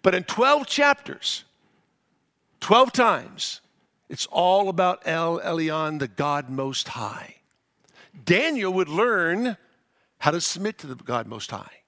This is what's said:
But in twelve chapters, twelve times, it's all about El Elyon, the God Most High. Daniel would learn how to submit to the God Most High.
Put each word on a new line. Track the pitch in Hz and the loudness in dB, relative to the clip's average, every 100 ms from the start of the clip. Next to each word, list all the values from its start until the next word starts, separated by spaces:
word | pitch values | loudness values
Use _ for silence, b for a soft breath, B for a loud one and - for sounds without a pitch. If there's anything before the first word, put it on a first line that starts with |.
But | 190 | 4
in | 185 | 2
twelve | 175 - 262 294 269 | -2 2 4 4 2
chapters, | - 285 277 - - - - _ _ _ _ _ _ _ _ _ _ _ _ | 2 2 2 -4 -8 -6 -8 _ _ _ _ _ _ _ _ _ _ _ _
twelve | - 226 262 | 4 6 6
times, | - 233 156 - - - - _ _ _ _ _ | 4 4 2 -4 -10 -8 -10 _ _ _ _ _
it's | 143 - | -10 -4
all | 170 180 196 196 | 2 4 4 2
about | 180 180 180 | 2 0 0
El | 165 165 165 170 | -4 -2 -2 -4
Elyon, | - 165 160 156 156 151 | -4 -2 -2 -2 -4 -4
the | 131 | -6
God | 98 143 147 127 | -4 -2 -2 -4
Most | 135 135 131 - | -6 -4 -6 -8
High. | 117 104 110 - - _ _ _ _ b b b 165 | -8 -8 -10 -16 -20 _ _ _ _ b b b -12
Daniel | 120 180 320 277 190 | 2 2 2 0 -2
would | 185 165 | 0 0
learn | 165 240 202 170 185 247 208 _ _ _ _ _ _ | 0 2 2 0 0 -4 -6 _ _ _ _ _ _
how | 147 | 0
to | 170 | 0
submit | - - 202 - | -4 -4 -6 -8
to | 147 | -14
the | |
God | 123 - 120 117 | -14 -6 -4 -4
Most | 110 - | -12 -10
High. | 101 101 - | -12 -14 -20